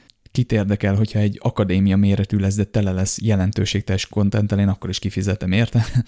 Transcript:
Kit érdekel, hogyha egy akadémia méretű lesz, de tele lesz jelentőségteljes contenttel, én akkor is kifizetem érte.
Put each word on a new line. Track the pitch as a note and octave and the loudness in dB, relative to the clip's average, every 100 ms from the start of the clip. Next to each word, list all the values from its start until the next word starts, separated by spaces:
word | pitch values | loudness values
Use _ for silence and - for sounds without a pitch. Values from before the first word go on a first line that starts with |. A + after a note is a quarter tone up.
| _ _ _ | _ _ _
Kit | - B2 | -4 -2
érdekel, | A2 G2 G2+ G2+ G2 | 0 0 0 0 0
hogyha | A2 G#2+ | 0 0
egy | G#2 G2+ | 0 -2
akadémia | B2 - G2+ F#2 G2 F#2+ | -4 -2 0 2 2 4
méretű | G2+ G2 G2+ G#2 | 4 2 0 0
lesz, | G2 G2+ | 0 0
de | |
tele | G2 - G2 | 0 0 0
lesz | F#2 G2 - | 0 -2 -2
jelentőségteljes | A2 G2+ F#2 G#2+ G2 G2+ - F#2+ - | 0 0 0 0 -2 -2 -2 -4 -4
contenttel, | - G2+ G#2+ G#2 G2 | -2 0 0 0 2
én | G2+ | 0
akkor | F#2 F#2 | 0 -4
is | F#2 | -6
kifizetem | B2 - G2 - F#2 | -4 -2 -2 -2 0
érte. | F#2+ A#2 A#2+ A2+ B2 | 0 2 0 0 -2